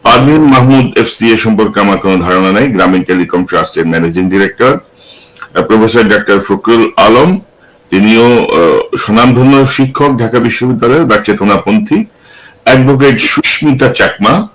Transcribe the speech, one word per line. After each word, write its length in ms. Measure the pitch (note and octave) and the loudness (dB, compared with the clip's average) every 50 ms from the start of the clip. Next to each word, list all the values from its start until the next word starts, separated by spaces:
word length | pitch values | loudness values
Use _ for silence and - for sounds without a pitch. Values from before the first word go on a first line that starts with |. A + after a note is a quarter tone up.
পারভিন 400 | _ - - C3 C3+ C#3+ D3+ D#3 | _ 2 2 4 4 4 2 4
মাহমুদ 560 | D#3 C#3+ C3+ C3 B2+ C3 C3+ C3 B2 A2+ - - | 4 4 4 4 4 4 2 2 0 0 -2 -4
এফসিএ 380 | A2 - - - A2+ A#2 A2+ | -4 -4 -4 -2 0 0 0
সম্পর্কে 440 | A2 - A2+ A2 G2+ A2 G#2 - G#2 | 0 0 -2 0 0 0 -2 0 -2
আমার 180 | G2+ G2+ G2 F#2 | 0 0 -2 -2
কোনো 180 | - G2 F#2+ F2+ | -2 -2 -2 -2
ধারণা 340 | E2+ F2+ F#2 F#2 F#2+ F#2+ | 0 0 0 0 0 0
নাই, 160 | G2 G#2+ C3 C#3+ | 0 0 0 0
গ্রামীণ 340 | A2 F#2 F2+ F2+ F#2 F#2 | 0 0 0 2 0 0
টেলিকম 420 | F2+ - F#2 F2+ F2+ - - F2+ F2+ | -2 -2 -2 -2 -2 -2 -2 -4 -4
ট্রাস্টের 420 | - F2+ E2+ D#2+ - - F2 E2 | -2 -4 -4 -4 -4 -4 -4 -4
ম্যানেজিং 440 | E2 E2 E2 E2 E2+ E2 F2+ F#2 F#2 | -2 -2 -2 -2 -2 -2 -2 -4 -2
ডিরেক্টর, 420 | F#2 F#2+ G2 - - - A#2 C3 | 0 0 -2 -2 -2 -2 0 0
আহ, 880 | - - _ _ _ _ - - - - - - _ - - - - F2+ | 0 -2 _ _ _ _ -20 -20 -20 -20 -20 -20 _ -20 -20 -8 -6 -6
প্রফেসর 420 | - - A2 A2 A2 A2 A2 A#2+ A2 | -2 0 2 2 2 2 2 0 2
ডক্টর 360 | G2+ G#2 G#2 - - G2+ G2 | 2 0 -2 0 -2 -2 -2
ফখরুল 500 | G2 - G2+ G2 - - A#2 A#2 A2 - - | 0 -4 -6 -4 0 0 2 2 0 0 0
আলম, 440 | - F#2+ G#2+ A2+ B2 D3 F3 F#3+ F#3+ - _ _ _ _ _ _ _ _ _ | 0 2 2 4 2 2 2 0 -4 -6 _ _ _ _ _ _ _ _ _
তিনিও, 360 | F2+ F#2+ G2+ G#2+ A2+ A2+ A#2 A#2+ B2 A2+ | -2 0 2 2 2 2 2 2 2 0
আহ, 540 | - - - E2 E2+ D#2+ - - - - - | 0 0 0 0 0 2 0 0 -2 -4 -8
স্বনামধন্য 720 | - - - G#2+ A2+ B2 B2+ B2+ B2+ B2+ C3+ C#3 C#3 C3+ | -8 -4 -2 0 2 2 2 2 2 2 4 4 2 2
শিক্ষক 500 | C3 - - C3+ C3 - - D3+ D3+ C3+ A2+ | 0 0 -2 -2 -2 -2 -2 0 0 0 -2
ঢাকা 200 | A#2 A2+ A#2+ B2 | -2 -2 -2 -2
বিশ্ববিদ্যালয়ের 680 | A#2 A#2 - - B2 B2+ A#2+ A2 A#2 A#2+ C3 D#3+ E3 | -2 -2 -4 -4 -4 -4 -2 0 0 0 2 2 2
বা 120 | B2 A2 | 0 0
চেতনাপন্থী, 880 | G#2 G#2 - G2+ - G2 G2+ G2+ F#2+ - - G#2+ G#2+ G#2+ - D3+ G3+ A3 - _ _ _ - - - - - _ _ _ | -2 0 -2 -2 0 0 0 0 -2 -2 0 -2 -2 0 0 -2 -2 -2 -6 _ _ _ -20 -20 -20 -20 -20 _ _ _
অ্যাডভোকেট 560 | - C3 C3 B2+ C3+ C#3 C3 C#3 C#3 A#2+ G#2+ | 0 2 2 2 2 2 2 2 2 2 0
সুস্মিতা 680 | - - - - - - - - D#3 D3+ C3+ B2+ C3+ B2 | -2 -2 -2 -2 -2 -4 -6 -2 -2 -2 0 0 0 -2
চাকমা 600 | - - G2+ - - - G2+ A2+ C#3+ G3+ A3 - _ | 0 0 -4 -4 -2 -2 -2 0 0 0 -2 -6 _